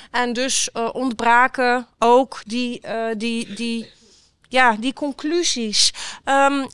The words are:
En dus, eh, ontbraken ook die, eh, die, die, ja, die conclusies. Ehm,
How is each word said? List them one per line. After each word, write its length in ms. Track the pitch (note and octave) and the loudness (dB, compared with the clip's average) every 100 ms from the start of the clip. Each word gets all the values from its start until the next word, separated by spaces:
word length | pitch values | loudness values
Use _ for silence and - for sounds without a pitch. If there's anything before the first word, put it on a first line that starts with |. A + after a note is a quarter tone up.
| - | -6
En 220 | D4 B3 | -2 -2
dus, 380 | A#3+ C4 - - | -2 -2 -2 -4
eh, 160 | A#3 A#3 | -4 -4
ontbraken 920 | - C4 A3 A#3 A#3+ C4 - B3 B3 A#3+ - | -2 -4 -2 2 4 4 2 0 0 -4 0
ook 420 | A#3 A#3+ C4+ - | 4 6 4 -4
die, 360 | - A#3 B3 A#3+ | -8 -6 -6 -8
eh, 260 | - A3 A3+ A3 | -8 -6 -4 -4
die, 360 | A#3 A#3 - | -4 -4 -6
die, 360 | G3+ A#3 A#3 - _ _ _ _ _ _ | -6 -6 -6 -8 _ _ _ _ _ _
ja, 280 | B3 B3+ G#3+ | 2 4 2
die 160 | B3+ | -4
conclusies. 1000 | - D4 C4 D4+ E4+ E4 B3 A3 G3+ - - - - | -4 -6 -6 -2 -2 -2 -2 -2 2 0 -2 -12 -8
Ehm, 420 | - C#4 C#4 C#4 C4 | 0 4 4 2 -4